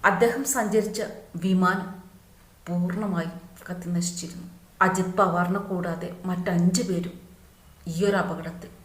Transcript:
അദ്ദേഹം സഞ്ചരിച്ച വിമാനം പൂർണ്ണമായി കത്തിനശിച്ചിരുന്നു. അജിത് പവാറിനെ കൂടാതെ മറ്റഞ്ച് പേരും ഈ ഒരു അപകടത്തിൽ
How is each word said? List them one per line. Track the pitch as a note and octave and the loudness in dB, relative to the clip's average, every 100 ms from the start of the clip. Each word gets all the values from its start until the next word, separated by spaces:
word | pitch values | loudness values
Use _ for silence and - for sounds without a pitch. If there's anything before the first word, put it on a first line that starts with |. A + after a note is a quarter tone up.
| G3 | 4
അദ്ദേഹം | F#3+ A#3 C4 C#4 B3+ | 4 4 2 -2 0
സഞ്ചരിച്ച | G#3+ G#3+ G#3+ A3 A3 - - E3 | 2 2 2 -4 -6 -10 -12 -4
വിമാനം | F#3 F#3 F#3 G3 - - - - - - - - - | 2 4 4 2 -4 -12 -16 -20 -20 -20 -20 -18 -4
പൂർണ്ണമായി | F3 F3 F#3 G#3+ F3 E3 - - - - | 0 0 0 -2 -2 -2 -8 -16 -18 -12
കത്തിനശിച്ചിരുന്നു. | F3 E3+ F3 F3 - - - - - - - F#3 | -8 -2 0 -2 -4 -10 -12 -14 -18 -20 0 2
അജിത് | F#3 F#3 F3+ | 2 0 2
പവാറിനെ | F#3+ F3 F3+ G3 F#3+ | 4 4 2 0 -2
കൂടാതെ | F#3 F3 E3+ F3 - F#3 | -4 -4 -6 -8 -8 -6
മറ്റഞ്ച് | F3+ - F3 F3 F3+ F#3+ | -4 0 4 4 4 0
പേരും | F3 E3+ - - - - - - - - | -2 -4 -10 -20 -20 -20 -20 -20 -16 -10
ഈ | D#3+ G3+ | 0 2
ഒരു | G3 | 2
അപകടത്തിൽ | F3 D#3+ E3 - - - | 0 -4 -8 -12 -16 -18